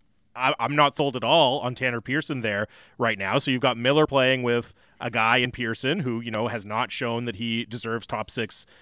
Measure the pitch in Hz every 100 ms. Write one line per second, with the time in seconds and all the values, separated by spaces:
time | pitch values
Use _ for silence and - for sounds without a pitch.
0 | _ _ _ 120 131 147 117 147 143 -
1 | 143 127 113 165 139 139 123 123 127 117
2 | 107 139 - 139 113 101 104 - - -
3 | 117 104 98 123 143 127 127 117 123 147
4 | 151 139 131 131 120 120 117 - _ -
5 | 120 113 113 123 123 - 117 113 131 185
6 | 127 117 117 107 117 117 101 110 127 -
7 | 123 117 120 98 117 113 113 117 117 113
8 | - 113 107 - 110 - - -